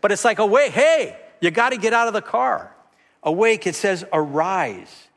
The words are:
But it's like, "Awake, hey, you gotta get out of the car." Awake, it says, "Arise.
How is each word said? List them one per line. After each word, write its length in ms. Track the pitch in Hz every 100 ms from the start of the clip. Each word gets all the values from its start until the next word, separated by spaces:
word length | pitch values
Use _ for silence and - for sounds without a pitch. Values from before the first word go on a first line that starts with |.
But 100 | 202
it's 140 | 196 240
like, 140 | 208
"Awake, 320 | 214 233 277
hey, 440 | 170 302 320 220 - - _
you 100 | 170
gotta 260 | 165 240 254
get 160 | 214
out 140 | 233 233
of 60 |
the 80 | 214
car." 520 | - 233 254 - - - _ _ _ _
Awake, 460 | 156 170 226 220 185
it 80 | 160
says, 300 | 202 180 175
"Arise. 960 | 160 151 143 170 190 139 95 - - -